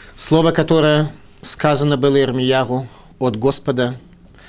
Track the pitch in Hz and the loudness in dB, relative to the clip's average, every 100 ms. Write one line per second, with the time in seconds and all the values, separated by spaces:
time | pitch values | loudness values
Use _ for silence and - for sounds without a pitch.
0 | - - - 160 165 165 156 165 151 151 | -20 -10 0 2 2 0 2 2 4 2
1 | 151 - - - - - 151 143 147 143 | 0 -6 -20 -16 -10 -4 0 0 0 0
2 | 139 139 135 127 127 131 120 127 123 - | 2 2 0 -2 0 0 0 -4 -8 -16
3 | - - 127 107 127 135 - 127 123 123 | -20 -6 -4 0 -2 -2 -4 -2 -2 -4
4 | - - - - | -16 -20 -20 -20